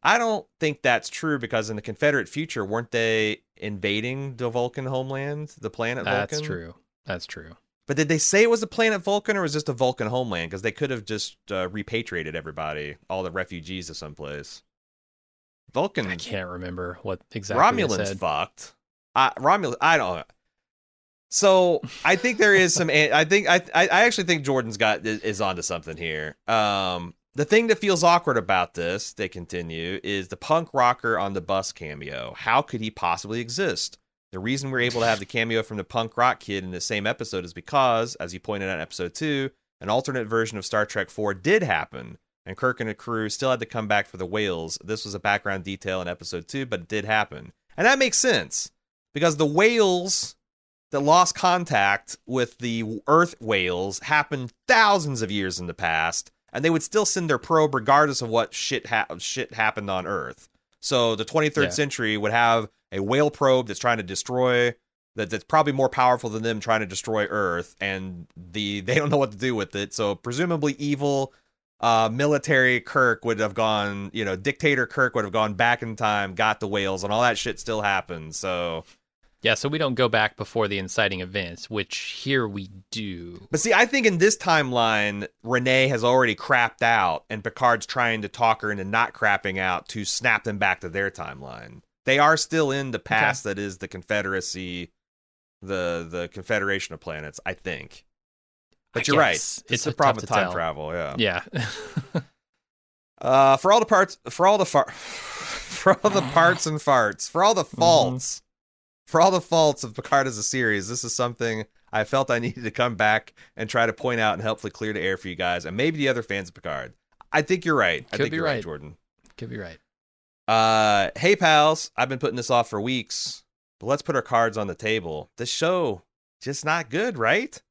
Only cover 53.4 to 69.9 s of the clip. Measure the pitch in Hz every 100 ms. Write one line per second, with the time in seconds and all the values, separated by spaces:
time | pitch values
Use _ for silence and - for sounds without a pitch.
53.4 | 110 104 90 90 95 95 - 151 147 135
54.4 | 123 _ - 240 214 202 151 127 110 101
55.4 | 95 90 87 82 87 80 82 - - _
56.4 | _ - 156 160 - 214 208 - 170 131
57.4 | - 165 156 135 110 139 147 135 120 113
58.4 | 110 - - 131 - 113 - 85 - -
59.4 | 127 107 110 110 101 95 87 98 62 -
60.4 | - _ _ _ - 131 117 110 110 160
61.4 | 151 147 139 87 143 - 113 107 104 113
62.4 | 120 117 107 _ _ 98 98 131 147 147
63.4 | 139 131 117 95 123 117 92 95 - 127
64.4 | 127 123 120 117 _ _ _ - 104 110
65.4 | - 156 147 135 131 - 127 123 120 110
66.4 | 113 110 110 110 104 92 - 110 104 104
67.4 | 98 87 87 _ 98 95 95 87 82 -
68.4 | 90 92 104 101 92 135 147 143 135 104
69.4 | 127 117 98 101 101